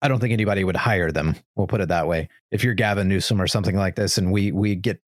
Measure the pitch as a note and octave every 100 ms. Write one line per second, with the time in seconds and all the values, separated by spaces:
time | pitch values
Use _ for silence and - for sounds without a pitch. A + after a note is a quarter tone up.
0 | C#3+ C3 A#2+ A2+ G#2 G2 F#2 F2 A#2 G2
1 | E2+ D#2 D#2 - _ - F#2+ A2 F2 E2+
2 | D#2 E2 D#2+ - - G#2+ B2 G#2+ G#2+ G2+
3 | F#2+ F#2+ - G#2 F#2 A2 F#2 F#2+ F#2+ F2+
4 | G2 - F#2 G2+ G2+ G2 G#2 F#2+ G#2+ -